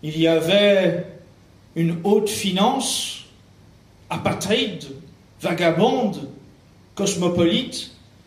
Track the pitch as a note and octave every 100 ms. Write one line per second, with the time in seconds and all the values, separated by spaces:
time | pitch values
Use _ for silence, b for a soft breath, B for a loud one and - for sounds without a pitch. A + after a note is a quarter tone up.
0 | D3+ D#3 E3 E3 E3 G3+ G3+ G3 F3 E3
1 | - - - - _ - _ - E3 E3
2 | G3 G#3+ G#3 - G3 F#3 A3 C4 B3+ -
3 | - - - - - _ - - _ _
4 | - D#3+ - - F#3+ A#3 G#3+ D#3+ - C3+
5 | - - _ - - E3+ E3+ D#3+ A3+ C4
6 | G#3+ - C#3 - - - _ _ - -
7 | G3 - F3 F3 E3+ A3+ C4 - - -
8 | - _